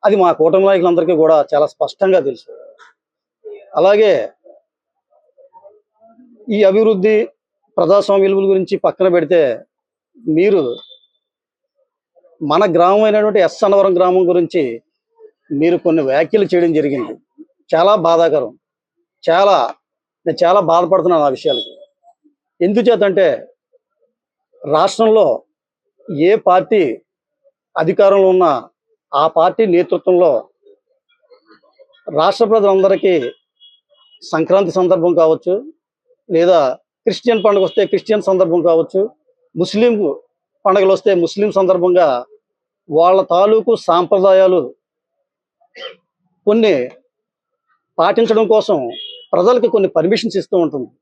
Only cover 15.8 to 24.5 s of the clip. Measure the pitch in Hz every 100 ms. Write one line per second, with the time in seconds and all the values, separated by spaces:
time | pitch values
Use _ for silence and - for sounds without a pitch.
15.8 | 175 160 135 135 160 220 190 175 170 156
16.8 | 147 139 107 113 _ _ - _ _ 156
17.8 | 180 214 170 165 165 147 120 - _ _
18.8 | _ _ _ _ - 165 202 180 117 -
19.8 | _ _ _ _ - 151 170 196 170 165
20.8 | 175 185 170 170 147 127 156 139 - -
21.8 | - _ _ _ _ _ _ _ 175 214
22.8 | 233 226 202 185 180 110 - _ _ _
23.8 | _ _ _ _ _ _ _